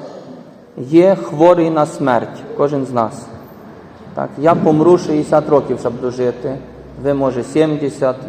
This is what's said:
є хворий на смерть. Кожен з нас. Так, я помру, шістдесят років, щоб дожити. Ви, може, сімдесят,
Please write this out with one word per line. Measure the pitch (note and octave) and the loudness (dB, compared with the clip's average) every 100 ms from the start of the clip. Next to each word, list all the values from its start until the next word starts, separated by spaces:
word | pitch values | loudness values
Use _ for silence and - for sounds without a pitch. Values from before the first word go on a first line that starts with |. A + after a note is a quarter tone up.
| - - - - - - - - | -16 -18 -18 -20 -20 -20 -18 -14
є | B2+ E3 F#3 F#3+ | 2 4 6 4
хворий | - D3+ E3+ F3 E3 | -2 2 4 4 2
на | D#3+ D3+ | 0 -2
смерть. | - C#3 A#2 A2 - - - | -2 0 0 -2 -10 -10 -2
Кожен | C#3+ C#3+ B2+ | -2 -2 -4
з | |
нас. | B2 A2 - - - - - - - - - - | -2 -2 -6 -16 -18 -20 -20 -20 -20 -20 -20 -12
Так, | - C3+ - | -8 -8 -2
я | D#3 | 2
помру, | E3+ E3+ D3+ E3 F3 | 2 4 4 6 4
шістдесят | - D3+ D3 D#3 D3 | 2 -2 2 0 4
років, | C#3+ B2 A#2+ | 2 2 -4
щоб | A#2+ A#2+ | -4 -4
дожити. | B2+ B2 B2 A#2+ C#3 C3+ - - - - | -6 -2 -4 -4 -8 -10 -12 -20 -20 -6
Ви, | C3+ | -2
може, | C#3 C3+ B2 | 0 0 -2
сімдесят, | A2+ D3+ D#3 D3 C#3+ - C3 B2+ | -2 0 2 0 -4 -2 -2 -2